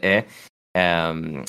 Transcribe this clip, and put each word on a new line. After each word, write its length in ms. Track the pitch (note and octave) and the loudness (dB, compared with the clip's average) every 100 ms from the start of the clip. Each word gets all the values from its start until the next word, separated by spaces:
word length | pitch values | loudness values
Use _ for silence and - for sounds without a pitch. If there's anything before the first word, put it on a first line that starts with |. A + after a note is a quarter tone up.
E, 240 | F#2+ G2+ G#2+ - - _ _ | 2 2 0 -12 -20 _ _
em, 720 | F#2 F2+ E2+ E2 D#2+ D#2+ C#2+ | 0 2 2 0 -4 -8 -8